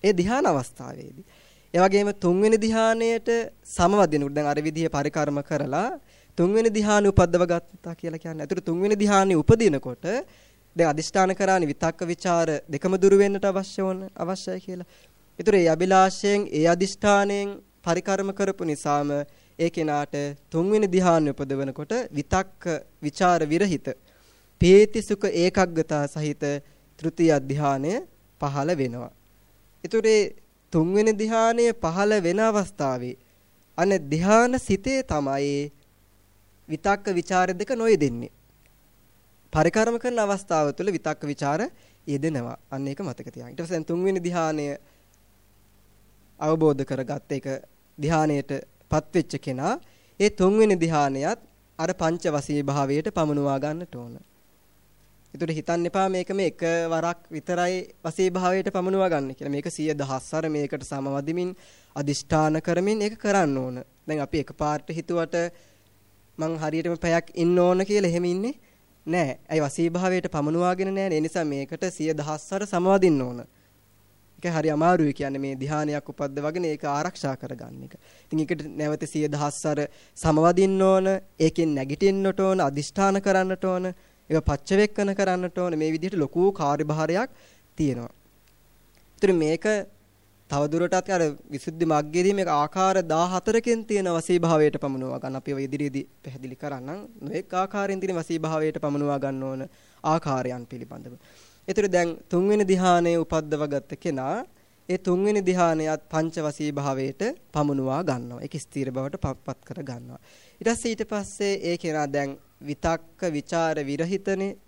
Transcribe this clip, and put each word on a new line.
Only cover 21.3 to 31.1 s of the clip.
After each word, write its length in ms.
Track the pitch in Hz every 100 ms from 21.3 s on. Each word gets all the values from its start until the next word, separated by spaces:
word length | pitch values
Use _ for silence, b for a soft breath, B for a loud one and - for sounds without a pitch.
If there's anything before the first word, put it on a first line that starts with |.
උපදවනකොට 640 | 135 139 135 135 131 151 233 247
විතක්ක 540 | 147 - 185 190 - 180 156 - _
විචාර 420 | 147 - 185 170
විරහිත 440 | 156 165 202 147 - - b b b b b _
පීති 400 | 170 196 208 226
සුඛ 240 | 202 202 202
ඒකග්ගතා 760 | 170 175 196 185 160 151 151 143
සහිත 380 | 156 151 147 147 143 b b b -
තෘතීය 420 | 160 160 165 147
ධ්‍යානය 500 | 135 139 143 139 147 233 359 _ _ _
පහළ 300 | 143 139 147
වෙනවා. 380 | 170 131 120 120 _ _ _ _ _ _ _
ඒතර 220 | 170 226 220
ඒ 160 | 214 196 - _ _ _
තුන්වෙනි 400 | 165 165 202 220